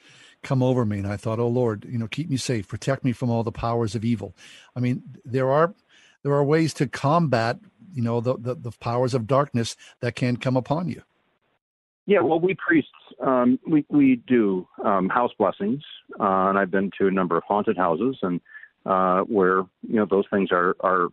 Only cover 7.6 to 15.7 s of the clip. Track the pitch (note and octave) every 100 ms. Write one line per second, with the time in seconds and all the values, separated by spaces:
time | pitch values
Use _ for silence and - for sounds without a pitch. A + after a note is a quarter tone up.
7.6 | - _ - B2+ A#2 A#2 A#2 C3 A#2+ D#3+
8.6 | A#2 - A#2+ B2 B2+ B2 G#2+ C3+ D3 A#2+
9.6 | A2+ - - - A#2+ - B2 B2 C3 B2+
10.6 | B2 D#3 E3 - - _ _ _ _ _
11.6 | _ _ _ _ - G3 D3+ E3 F3+ -
12.6 | - D#3+ - - - - C#3+ B2+ B2 C3
13.6 | F3+ D#3 - D3 C3+ A#2+ - A#2+ G2+ F#2
14.6 | - - A2 G2 F#2 B2 B2 - F#2+ -
15.6 | G3+